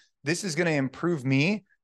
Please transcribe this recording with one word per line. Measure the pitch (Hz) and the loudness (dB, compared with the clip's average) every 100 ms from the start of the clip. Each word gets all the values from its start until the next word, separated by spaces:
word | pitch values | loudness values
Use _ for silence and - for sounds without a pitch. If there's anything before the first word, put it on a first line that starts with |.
| _ _ | _ _
this | 135 170 | -4 -4
is | 196 151 | -2 -2
gonna | 170 | 0
improve | 147 131 - 170 165 | 0 -2 -2 -2 0
me. | 131 135 160 208 - _ | 2 2 2 0 -6 _